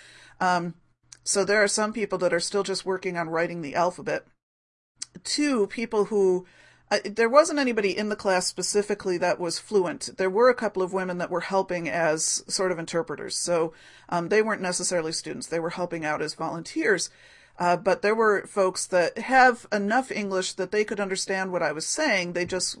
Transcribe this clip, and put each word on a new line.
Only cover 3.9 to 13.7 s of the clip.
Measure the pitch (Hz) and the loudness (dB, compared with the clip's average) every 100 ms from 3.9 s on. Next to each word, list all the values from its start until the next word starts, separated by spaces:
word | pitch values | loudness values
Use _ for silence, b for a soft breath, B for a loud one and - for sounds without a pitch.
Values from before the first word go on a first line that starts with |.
| 175 143 139 - _ _ _ _ _ _ - - - | -2 -4 -6 -6 _ _ _ _ _ _ -20 -18 -14
Two, | - - 294 254 196 | -6 0 2 2 0
people | - 226 220 202 | -2 -2 0 0
who, | 214 190 180 180 B B B B | 2 4 2 -2 B B B B
uh, | 208 | -2
there | 214 208 233 | -2 0 4
wasn't | 277 320 294 | 6 6 2
anybody | 262 226 202 180 | 0 2 0 0
in | 208 | -2
the | 208 | -2
class | 202 180 - | 2 2 0
specifically | - 180 202 202 202 190 175 | -4 -2 0 0 -2 -2 0
that | 180 156 | 0 0
was | 170 - | -2 -6
fluent. | - 208 175 - - - | 0 2 2 -2 -8 -2
There | 190 | 0
were | 190 247 | 6 4
a | |
couple | 247 220 190 | 4 0 -2
of | 185 | -2
women | 190 185 180 | -2 -2 -4
that | 170 | -2
were | 175 | -4
helping | - 190 185 175 170 | 0 0 0 -2 -2
as | 170 165 156 - - - | 0 2 2 0 -4 -4
sort | - 185 | -2 0
of | 165 | -2
interpreters. | 165 170 160 143 - - | -4 -4 -4 -6 -8 -6
So, | - 170 165 | -2 0 0